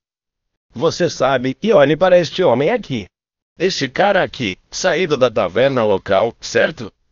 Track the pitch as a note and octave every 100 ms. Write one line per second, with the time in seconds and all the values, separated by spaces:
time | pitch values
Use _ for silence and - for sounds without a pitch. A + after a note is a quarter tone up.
0 | _ _ _ _ _ _ _ A#2 D#3 -
1 | E3+ - C3 C3+ B2+ C3 G#3 G3 C#3 D3+
2 | F#3 F3+ E3 - F3 A#2+ D3+ A#3+ - B2
3 | F#2 _ _ _ _ _ F#3 - C#3 B2+
4 | G3 G3 C#3 - A2+ F2+ _ - F#3 D#3+
5 | F3+ C#3+ B2 A2+ F#2+ F#2 C3+ C3 G#2+ F#2+
6 | - F#2+ A#2 - - A2+ - - G#2+ _
7 | _